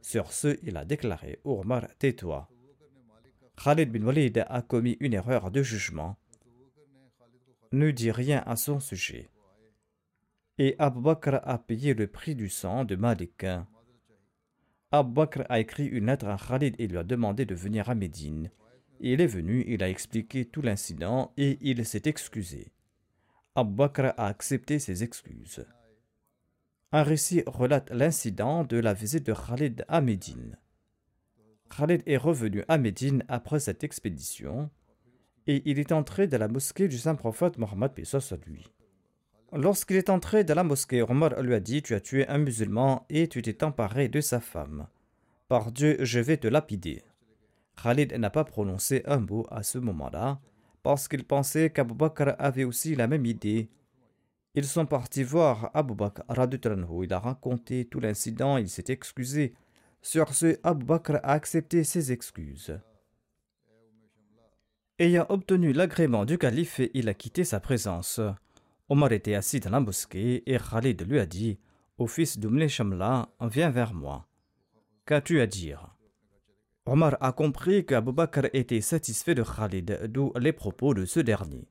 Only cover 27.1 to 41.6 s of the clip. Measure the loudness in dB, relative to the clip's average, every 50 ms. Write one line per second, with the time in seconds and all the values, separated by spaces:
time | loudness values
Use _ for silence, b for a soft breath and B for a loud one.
27.1 | 2 0 0 2 0 0 0 0 -2 0 2 4 2 2 0 -2 0 2 2 2
28.1 | 2 0 -4 -4 -2 -2 0 0 0 0 -2 0 0 2 2 2 0 0 -2 -2
29.1 | -2 -2 -2 -2 -4 -4 -4 -6 -2 -2 -2 -2 -2 -6 -6 0 0 2 2 2
30.1 | 0 -2 -4 -12 -14 -14 -14 -16 -16 _ _ _ _ _ _ _ _ _ _ _
31.1 | _ _ _ _ _ _ _ _ _ _ _ _ -4 -2 2 2 2 2 2 0
32.1 | 0 2 2 2 2 2 0 -2 -2 -4 0 2 2 4 4 0 0 0 0 0
33.1 | 0 0 0 -2 -6 -6 -4 -2 -2 -2 0 -2 -4 -4 -6 -8 -8 -6 -6 -6
34.1 | -6 -6 -10 -12 -12 -10 -10 -8 -6 -6 -8 -8 _ _ _ _ _ _ _ _
35.1 | _ _ _ _ _ _ _ 0 0 0 0 0 0 0 0 2 2 0 0 -2
36.1 | 0 0 0 2 2 0 0 0 0 -2 -4 -6 0 0 0 0 0 -2 -2 -2
37.1 | -2 0 -2 -4 -2 0 0 0 0 -2 -6 -4 -2 -2 -2 -2 -2 -6 -10 -4
38.1 | -4 -4 -4 -4 -10 -10 -10 -14 -16 -16 -18 -20 _ _ _ _ _ _ _ _
39.1 | _ _ _ _ _ _ _ _ -4 2 2 4 2 2 0 2 2 2 4 4
40.1 | 2 2 2 4 4 4 6 6 4 4 4 4 2 0 0 0 2 2 4 4
41.1 | 4 4 4 4 2 0 0 2 2 2